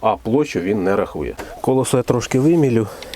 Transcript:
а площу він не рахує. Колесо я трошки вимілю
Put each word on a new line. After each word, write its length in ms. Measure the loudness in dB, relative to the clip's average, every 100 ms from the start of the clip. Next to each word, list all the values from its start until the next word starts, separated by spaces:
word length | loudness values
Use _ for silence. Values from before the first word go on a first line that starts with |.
а 160 | -2 0
площу 440 | 0 0 0 -2
він 240 | -2 0
не 120 | 0 0
рахує. 380 | -2 -4 -8 -8 -14 -6
Колесо 360 | 0 0 2 0
я 60 |
трошки 380 | 2 0 0 2
вимілю 460 | 4 4 4 2 0 -6 -14